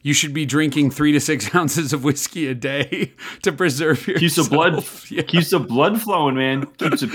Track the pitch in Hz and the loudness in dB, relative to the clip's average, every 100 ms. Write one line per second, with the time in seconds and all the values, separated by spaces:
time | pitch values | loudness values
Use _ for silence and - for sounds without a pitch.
0 | 139 143 151 147 147 143 156 151 139 135 | -2 0 0 -2 -2 0 2 2 0 2
1 | 151 147 139 139 104 180 160 160 147 147 | 2 2 2 -2 0 0 0 0 -2 -2
2 | 139 139 - 175 135 127 135 143 139 185 | 0 -2 -4 -6 -4 -4 -4 -4 -4 -4
3 | 202 - - - 202 143 180 131 165 139 | -6 -8 -16 -4 -2 0 0 2 2 0
4 | - 175 165 170 127 143 175 160 - - | 0 0 2 2 2 4 4 2 -4 -12
5 | - - - 170 160 180 107 120 165 220 | -10 -6 -2 0 2 0 0 2 2 2
6 | 220 185 143 131 131 135 143 - 160 - | 0 0 0 0 0 -2 -4 -4 -2 -2
7 | 120 | 0